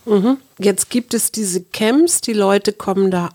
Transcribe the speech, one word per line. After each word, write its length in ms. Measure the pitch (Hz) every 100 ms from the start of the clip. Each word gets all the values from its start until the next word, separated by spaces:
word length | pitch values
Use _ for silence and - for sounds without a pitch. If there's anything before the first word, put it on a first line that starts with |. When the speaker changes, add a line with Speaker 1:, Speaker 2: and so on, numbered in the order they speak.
| 233
Speaker 1:
Mhm. 80 |
Speaker 2:
Mhm. 240 | 208 220 269 _ -
Jetzt 300 | 196 190 -
gibt 240 | 240 240
es 180 | 233 -
diese 300 | 214 202 180
Camps, 580 | 180 - 220 277 339 -
die 140 | -
Leute 400 | 214 196 202 208
kommen 360 | 202 - 190 190
da 200 | 180 170